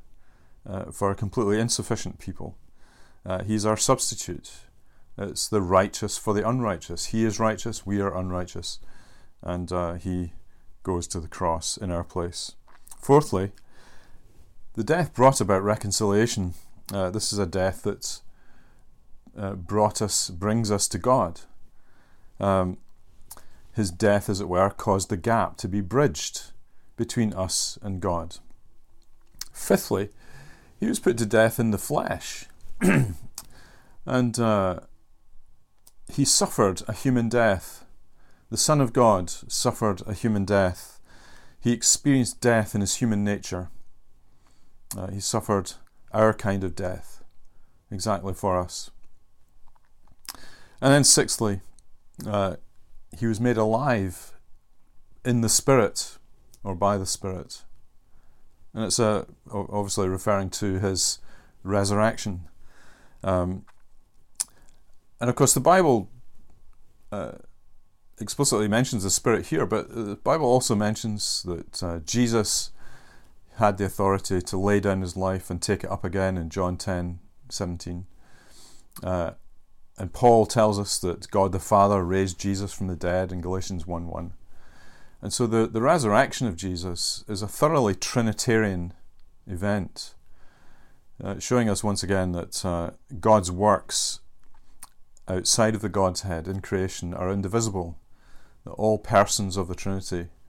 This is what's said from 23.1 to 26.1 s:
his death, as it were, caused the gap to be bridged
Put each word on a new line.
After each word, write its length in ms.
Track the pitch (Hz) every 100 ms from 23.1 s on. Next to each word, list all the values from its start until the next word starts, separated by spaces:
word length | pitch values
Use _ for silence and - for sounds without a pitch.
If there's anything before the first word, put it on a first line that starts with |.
| - - - - - -
his 180 | - 98
death, 380 | 90 107 101 107
as 120 | 98
it 80 | 90
were, 220 | 90 98
caused 380 | - - 95 92
the 80 | 101
gap 400 | 104 113 95 -
to 100 | 98
be 140 | 101
bridged 720 | 92 120 143